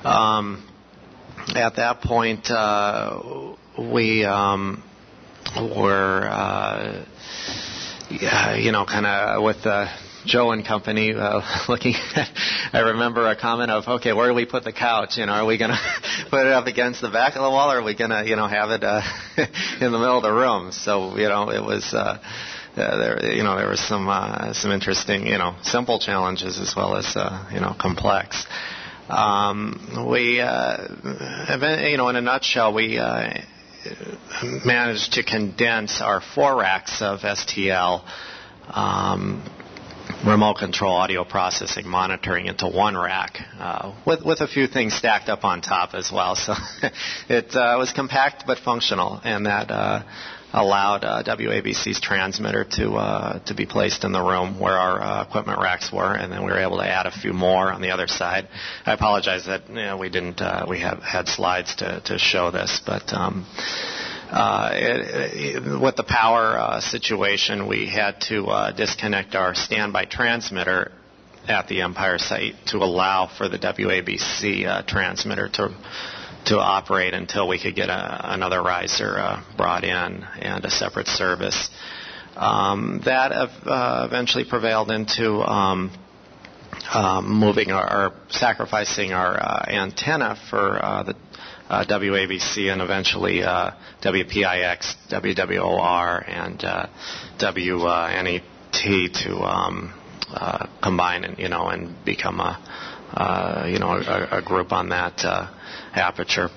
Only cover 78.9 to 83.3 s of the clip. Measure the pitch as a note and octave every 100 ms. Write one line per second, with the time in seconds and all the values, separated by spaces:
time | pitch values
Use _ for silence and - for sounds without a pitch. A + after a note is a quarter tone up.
78.9 | - G#2 G2 G2 G2+ - - F2+ F2 F2+
79.9 | F2+ F2+ F#2 F#2+ - G2 F#2+ F#2+ - G2+
80.9 | G2+ G2 - F#2 F2+ F#2+ - - - -
81.9 | - - - - - G#2+ G#2+ G2 G2+ -
82.9 | G2 - C3 C3